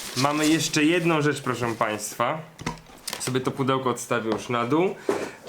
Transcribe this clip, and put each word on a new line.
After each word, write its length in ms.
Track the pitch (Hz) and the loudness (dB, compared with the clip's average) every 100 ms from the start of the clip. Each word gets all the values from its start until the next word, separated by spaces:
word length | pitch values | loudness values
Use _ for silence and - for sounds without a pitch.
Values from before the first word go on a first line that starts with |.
| - 123 | -6 0
mamy 300 | 139 151 151 | 2 4 4
jeszcze 360 | 160 151 156 | 4 2 2
jedną 380 | 151 175 165 156 | 4 4 4 4
rzecz, 200 | 147 127 | 2 0
proszę 340 | 127 113 120 110 | -2 -2 -2 0
państwa. 640 | 113 104 - - 120 160 - - - - - - - - | -2 -2 -6 -2 -2 -2 -8 -10 -10 -10 -16 -16 -10 -6
Sobie 200 | - 127 | -2 0
to 120 | 131 | -2
pudełko 380 | 131 131 135 131 | 0 0 2 0
odstawię 400 | 117 - 117 110 | -2 -2 -2 0
już 200 | 104 - | -2 -2
na 160 | 120 120 | -2 2
dół. 300 | 156 190 202 - - - - | 2 2 -2 -4 -4 -6 -10